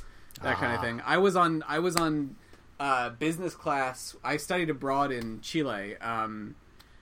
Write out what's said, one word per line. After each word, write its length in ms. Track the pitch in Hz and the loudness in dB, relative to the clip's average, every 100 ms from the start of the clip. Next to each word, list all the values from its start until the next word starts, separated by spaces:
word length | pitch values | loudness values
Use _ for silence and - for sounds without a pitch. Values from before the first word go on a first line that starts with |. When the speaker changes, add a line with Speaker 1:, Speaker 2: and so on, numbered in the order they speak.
| - - - - | -12 -16 -18 -6
Speaker 1:
that 140 | 131 107 | -2 0
kind 160 | 127 | 0
of 60 | 117 | 0
Speaker 2:
Ah. 20 | |
Speaker 1:
thing. 180 | 120 117 123 | 0 -2 2
I 100 | 160 | 4
was 200 | 196 180 | 6 6
on, 280 | 170 160 147 | 4 4 -2
I 120 | 151 | 0
was 180 | 180 170 | 2 4
on, 400 | 165 151 139 - - - - - | 4 2 -2 -8 -18 -20 -18 -4
uh, 320 | 139 127 120 | 0 2 0
business 440 | 117 156 165 175 | 0 0 0 -4
class. 600 | - 160 139 131 127 - - | -4 -2 0 0 -4 -12 -8
I 140 | 127 147 | -4 -2
studied 320 | - 180 165 | 0 0 0
abroad 420 | 139 135 139 139 | -2 0 2 2
in 300 | 123 113 110 | 0 -4 -8
Chile, 560 | - 160 135 104 101 107 | -4 -2 0 -2 -6 -6
um, 600 | 117 113 110 107 107 - - - - - | -4 -2 -2 -4 -10 -14 -20 -20 -20 -20